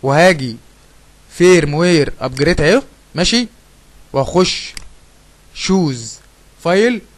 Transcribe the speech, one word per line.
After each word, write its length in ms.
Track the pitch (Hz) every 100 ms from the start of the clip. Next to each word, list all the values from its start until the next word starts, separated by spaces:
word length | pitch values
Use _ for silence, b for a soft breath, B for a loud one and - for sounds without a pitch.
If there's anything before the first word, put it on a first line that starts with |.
وهاجي 520 | 139 143 180 165 131 113 - - - - - _ -
فيرم 440 | - 175 180 147
وير 400 | 147 175 170 131 -
ابجريد 420 | 131 127 147 180
اهو، 200 | 151 240 - _ _ 147
ماشي، 320 | 185 233 233 _ _ _ _ - -
واخش 600 | 135 135 175 180 - - - - - - _ _ _ _
شوز 640 | - - 190 165 123 113 - _ _ _ _
فايل 380 | 170 185 226 233 -